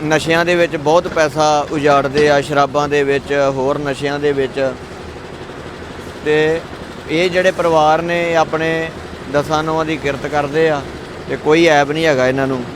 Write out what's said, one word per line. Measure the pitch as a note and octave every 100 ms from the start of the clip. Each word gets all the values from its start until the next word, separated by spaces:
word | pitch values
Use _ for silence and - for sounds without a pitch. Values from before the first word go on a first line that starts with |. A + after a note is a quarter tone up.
ਨਸ਼ਿਆਂ | D3+ D#3 D#3 E3
ਦੇ | E3+
ਵਿੱਚ | F3 E3+ D#3
ਬਹੁਤ | C#3+ E3 F3+
ਪੈਸਾ | E3 D#3 C#3 D3+ D3 C#3+
ਉਜਾੜਦੇ | D#3 C#3+ C#3 C#3 C#3 D3+
ਆ, | C#3+
ਸ਼ਰਾਬਾਂ | C#3 C#3+ C#3 C#3+ D3
ਦੇ | D3
ਵਿੱਚ, | C#3 C#3 C3+ C#3+ C#3
ਹੋਰ | C3+ C3 D3
ਨਸ਼ਿਆਂ | D3 B2+ C#3+ C#3+
ਦੇ | D3
ਵਿੱਚ। | C#3 C3 C#3 C3+ B2 - - - - - - - - - - - - - -
ਤੇ | D3 D3+ D#3 E3 - - - - -
ਇਹ | D#3 F#3
ਜਿਹੜੇ | F3 F#3
ਪਰਿਵਾਰ | F3+ E3+ D#3+ D3+ D#3+
ਨੇ | E3+ E3+ E3+ E3
ਆਪਣੇ | D3+ D#3 D#3+ E3 E3 - - - -
ਦਸਾਂ | C#3 C#3 D#3
ਨੌਆਂ | D#3+ D#3+
ਦੀ | D#3 D#3
ਕਿਰਤ | C#3 C#3 C#3+
ਕਰਦੇ | D3 C#3+ D3+ D#3+
ਆ | D3 C3 - - - -
ਤੇ | C3+
ਕੋਈ | D3 D#3+ E3+
ਐਬ | D3 C#3+
ਨਹੀਂ | D#3 E3
ਹੈਗਾ | C3+ B2+
ਇਹਨਾਂ | C3 C3+
ਨੂੰ। | C3 B2